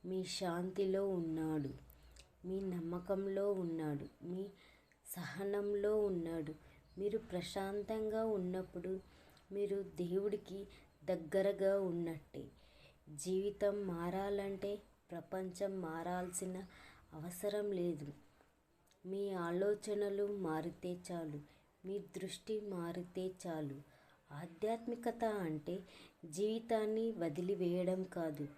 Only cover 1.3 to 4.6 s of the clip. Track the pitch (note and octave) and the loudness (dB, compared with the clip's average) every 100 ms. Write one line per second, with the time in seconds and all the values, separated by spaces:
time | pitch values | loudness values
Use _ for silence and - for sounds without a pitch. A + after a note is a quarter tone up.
1.3 | D#3+ D#3+ D#3 C#3 B2+ - - - - - | 0 2 2 0 -6 -14 -20 -20 -20 -20
2.3 | _ F3+ F#3+ G3 F3 E3+ F3 F3+ F#3+ G3 | _ -4 -2 0 -2 -2 -4 0 0 2
3.3 | G3 G3+ F#3+ F3 E3 D#3 C#3+ - - F3 | 2 2 2 0 0 0 -2 -6 -10 -6
4.3 | F#3 G3+ - | -4 -6 -10